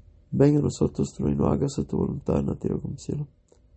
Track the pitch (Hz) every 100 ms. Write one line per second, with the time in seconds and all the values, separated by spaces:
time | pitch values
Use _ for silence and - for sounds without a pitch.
0 | - - - - 139 147 - - - -
1 | 139 - 139 - - 139 139 147 151 -
2 | - - - 71 69 - - - - -
3 | - 147 147 _ _ _ _